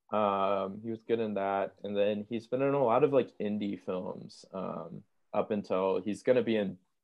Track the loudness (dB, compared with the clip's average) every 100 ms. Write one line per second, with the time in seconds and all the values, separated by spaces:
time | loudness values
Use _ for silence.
0 | -4 0 2 2 2 0 -2 -6 -8 -8
1 | -2 0 0 -2 0 0 -2 -6 -4 0
2 | 2 0 -4 -8 -4 -2 0 2 4 4
3 | 4 4 2 -2 -4 -2 -4 -4 -6 -6
4 | -6 -10 -12 -18 -14 -8 -8 -8 -10 -14
5 | -18 _ _ -2 0 -2 -2 0 2 0
6 | -2 -2 2 4 4 0 0 -4 _ _